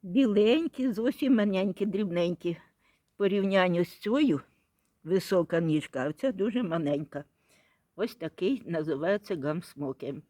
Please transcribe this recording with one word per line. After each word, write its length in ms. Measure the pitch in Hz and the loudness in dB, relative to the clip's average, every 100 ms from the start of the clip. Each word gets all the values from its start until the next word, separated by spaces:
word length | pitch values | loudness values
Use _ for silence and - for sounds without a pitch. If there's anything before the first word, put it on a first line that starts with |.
Біленькі, 880 | 190 185 262 202 214 277 330 - 254 | -2 2 4 4 4 4 0 -4 -4
зовсім 440 | 202 233 - 269 220 | -2 -2 0 2 4
маленькі, 500 | 208 190 196 185 208 | 4 0 -2 -2 -2
дрібненькі. 640 | 190 208 170 175 170 175 165 - _ _ _ _ | -2 -2 0 0 -2 -4 -6 -10 _ _ _ _
В 40 | _ | _
порівнянні 680 | 202 202 196 190 185 170 | 0 2 2 4 4 2
з 160 | 175 - | 0 -2
цією 420 | 208 254 294 147 - _ _ _ _ _ | -2 2 4 2 -2 _ _ _ _ _
висока 560 | 156 185 - 190 165 165 | -2 -2 2 0 2 0
ніжка, 500 | 165 156 - 131 135 | 2 0 -2 -6 -4
а 40 | |
ця 180 | 156 269 | -2 -4
дуже 320 | 190 202 233 | -2 -2 -2
маленька. 600 | 208 165 147 143 156 143 143 _ _ _ _ _ _ - | -2 -2 0 -2 -4 -10 -14 _ _ _ _ _ _ -8
Ось 200 | 226 - | -8 -6
такий 480 | 160 - 185 262 - | -12 -2 -2 -2 -4
називається 680 | 165 156 139 160 208 208 180 | -4 -2 -2 0 -2 -2 -4
гамсмоки. 880 | 139 156 - - 143 135 135 143 - | -2 -4 -8 -8 -8 -6 -8 -10 -14